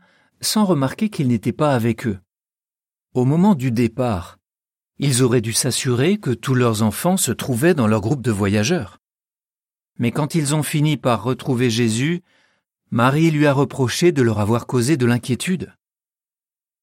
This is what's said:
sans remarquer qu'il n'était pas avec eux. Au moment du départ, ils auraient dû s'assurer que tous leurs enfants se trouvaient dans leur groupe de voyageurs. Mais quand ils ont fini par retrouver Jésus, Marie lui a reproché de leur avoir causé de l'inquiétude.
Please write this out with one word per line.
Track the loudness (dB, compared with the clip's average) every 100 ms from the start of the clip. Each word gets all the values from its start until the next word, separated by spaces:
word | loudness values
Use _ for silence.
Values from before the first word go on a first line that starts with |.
| _ _ _ _
sans | -4 0
remarquer | 2 2 0 -2 -4
qu'il | -2 0
n'était | 0 -2
pas | -2 0
avec | 2 0 -2 -6
eux. | -8 _ _ _ _ _ _ _ _ _
Au | -2 2
moment | 4 4
du | 2 0
départ, | 0 0 0 -4 -4 -8 -20 _ _ _ _ _ -6
ils | -2 2
auraient | 2 2
dû | 0
s'assurer | -4 -4 -4 -2 0 0 0
que | -4
tous | -4 -2
leurs | 0 2 2
enfants | 0 0 -2 0
se | -2
trouvaient | -4 -4 0 2
dans | 2 2
leur | 0
groupe | 0 -2
de | -2
voyageurs. | 0 0 0 0 -2 -4 -16 _ _ _ _ _ _ _ _ _ -4
Mais | -2
quand | -2 -2
ils | -2 0
ont | -2
fini | 0 0 0 0
par | 0 -2
retrouver | -2 -4 -2 0 0
Jésus, | 2 0 0 -2 -4 -8 _ _ _ _ _ _
Marie | 0 2 4 2
lui | 4 2
a |
reproché | 2 0 0 -2 2 2
de | 4
leur | 2 2
avoir | 0 0 0
causé | -2 0 2
de |
l'inquiétude. | 2 0 -2 -4 -2 -4 -6 _ _ _ _ _ _ _ _ _ _ _